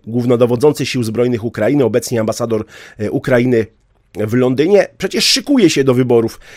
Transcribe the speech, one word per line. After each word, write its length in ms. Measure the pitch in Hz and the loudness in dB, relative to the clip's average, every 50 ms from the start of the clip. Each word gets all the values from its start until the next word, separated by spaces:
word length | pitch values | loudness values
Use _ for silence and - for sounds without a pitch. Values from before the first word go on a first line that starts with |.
| - | -8
głównodowodzący 800 | 104 113 123 120 123 123 117 123 113 123 123 147 151 143 - 139 | -6 -4 -2 0 0 2 2 2 2 2 2 2 2 2 0 -4
Sił 160 | - - 131 | -4 -4 -4
Zbrojnych 420 | 117 110 107 113 120 123 123 110 113 | -4 -2 -2 -2 0 0 -2 -4 -6
Ukrainy, 400 | 117 - 110 104 113 143 147 127 | -8 -6 -2 -2 0 2 2 2
obecnie 360 | 113 107 120 - - 131 113 | 2 0 -2 -2 -2 -4 -2
ambasador, 440 | 110 110 110 - 120 117 110 107 107 - - - - - - - | -2 -2 -4 -4 -4 -4 -4 -4 -6 -8 -16 -20 -20 -20 -10 -8
y, 100 | 107 104 | -6 -6
Ukrainy 560 | - 135 - 143 131 120 123 127 123 113 107 - _ _ _ _ _ _ _ _ - | -6 -6 -2 0 0 2 2 2 2 0 0 -2 _ _ _ _ _ _ _ _ -8
w 200 | 107 107 107 113 | -6 -4 -2 0
Londynie, 520 | 127 127 127 131 127 156 175 208 196 - - _ - | 0 0 2 2 0 2 4 4 2 2 0 _ -8
przecież 260 | 190 190 - 233 - | -8 -6 -4 -2 -2
szykuje 460 | - - - - - 285 254 202 160 | 0 -2 -2 -2 0 2 2 4 2
się 140 | - 147 135 | 2 2 0
do 100 | 135 123 | 2 2
wyborów, 460 | 123 131 120 123 117 113 110 - - - - - | 2 2 2 2 2 2 0 -4 -12 -18 -20 -20